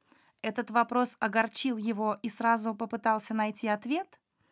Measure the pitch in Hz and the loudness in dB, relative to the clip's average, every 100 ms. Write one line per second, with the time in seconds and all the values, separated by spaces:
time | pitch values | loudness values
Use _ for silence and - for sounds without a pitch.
0 | _ _ _ _ 220 214 226 226 233 247 | _ _ _ _ -6 -4 -2 0 2 2
1 | 247 - 220 220 226 - 262 226 214 208 | 2 2 0 2 0 0 -2 -2 -2 -2
2 | 214 208 233 - 226 233 220 214 226 226 | -2 -2 -2 0 2 2 0 -4 -6 -2
3 | 226 220 220 220 214 208 220 208 240 320 | 0 2 2 0 -2 -2 -2 -2 -2 -4
4 | 392 - _ _ _ | -4 -14 _ _ _